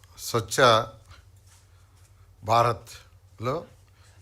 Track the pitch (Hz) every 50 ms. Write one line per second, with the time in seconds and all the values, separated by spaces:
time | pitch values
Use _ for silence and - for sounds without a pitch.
0 | - _ - - - - - 117 113 - - - 135 120 113 110 - - - -
1 | - - - - - - - - _ - - - _ _ _ _ - _ _ _
2 | - _ _ _ - _ - _ - 101 113 117 117 120 113 - - - - -
3 | - - _ - _ _ _ _ 107 123 139 170 - - - - - _ _ _
4 | - - _ -